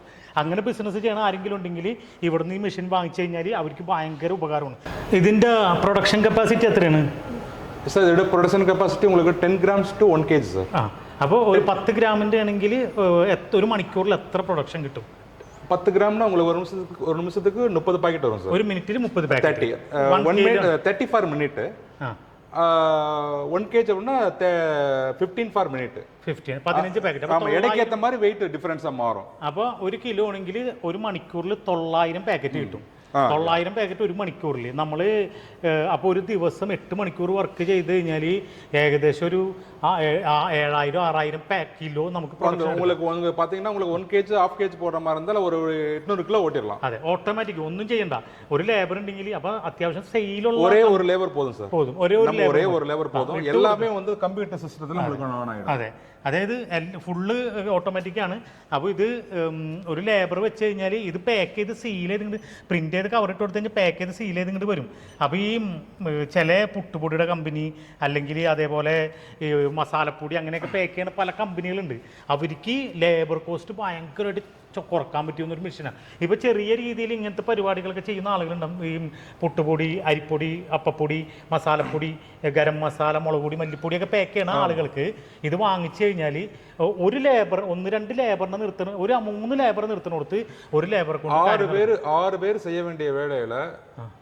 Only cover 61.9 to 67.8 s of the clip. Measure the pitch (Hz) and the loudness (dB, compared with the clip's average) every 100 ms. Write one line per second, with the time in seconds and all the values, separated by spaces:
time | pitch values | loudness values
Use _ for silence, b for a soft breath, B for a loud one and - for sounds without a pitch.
61.9 | 190 175 208 208 214 B B - 175 160 | -6 -4 -4 -6 -8 B B -4 -2 0
62.9 | 180 196 233 202 185 202 208 214 220 180 | -2 0 0 0 -2 -4 -2 -2 0 0
63.9 | 175 185 180 220 175 185 190 202 185 120 | 0 -6 -6 -6 -4 -4 -2 -2 -2 -4
64.9 | B B B 143 175 208 226 208 165 - | B B B 0 0 0 -2 -4 -6 -12
65.9 | - 175 151 147 180 160 180 208 202 185 | -8 -4 -4 0 2 4 4 2 -2 -8
66.9 | 165 160 160 170 165 156 151 156 156 | -6 -2 0 0 -2 -4 -4 -6 -8